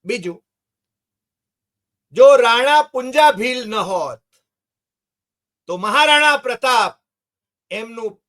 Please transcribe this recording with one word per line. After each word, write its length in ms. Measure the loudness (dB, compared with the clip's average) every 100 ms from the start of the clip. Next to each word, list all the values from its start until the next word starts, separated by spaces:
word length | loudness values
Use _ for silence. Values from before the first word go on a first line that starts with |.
બીજું, 400 | -8 -10 -10 -14 _ _ _ _ _ _ _ _ _ _ _ _ _ _ _ _ _
જો 240 | 4 6 6
રાણા 460 | 4 0 2 0
પુંજા 500 | 0 -8 -4 2 2
ભીલ 360 | 2 -6 -6 -8
ન 60 |
હોત, 480 | -8 -6 -6 -8 -12 _ _ _ _ _ _ _ _ _ _ _ _ _ _ -12
તો 100 | -8
મહારાણા 600 | -2 0 2 4 2 0
પ્રતાપ 640 | -6 -6 -2 0 -2 -8 _ _ _ _ _ _ _
એમનું 520 | -14 -14 -12 -14 -14